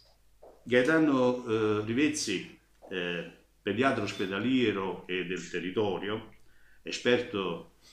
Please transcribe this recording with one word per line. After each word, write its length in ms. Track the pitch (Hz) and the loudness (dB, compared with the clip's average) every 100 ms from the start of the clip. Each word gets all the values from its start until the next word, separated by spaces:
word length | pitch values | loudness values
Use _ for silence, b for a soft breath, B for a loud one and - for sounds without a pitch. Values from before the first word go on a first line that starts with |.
| - _ _ _ - - | -20 _ _ _ -20 -18
Gaetano, 840 | - 123 131 160 156 131 123 123 123 | 2 4 6 6 6 6 4 2 0
eh, 380 | 110 107 104 | 0 2 2
Rivezzi, 760 | 107 117 147 147 - 92 87 - _ _ - | 0 0 0 0 -2 -4 -6 -16 _ _ -10
eh, 400 | 92 87 85 85 - _ _ | -6 -4 -6 -8 -14 _ _
pediatra 400 | 104 104 135 120 | -4 0 2 0
ospedaliero 1040 | 101 - 98 98 117 131 113 98 95 - - | -4 -4 -4 -2 0 2 2 0 -4 -6 -6
e 180 | 90 | -6
del 240 | 87 90 85 | -4 -6 -6
territorio, 840 | 90 87 104 104 87 95 110 110 - b b b b | -6 -4 -2 -2 -2 -4 -6 -10 -20 b b b b
esperto 920 | 85 - 123 123 - 101 92 85 - _ - | -10 -4 2 2 2 -4 -4 -6 -10 _ -20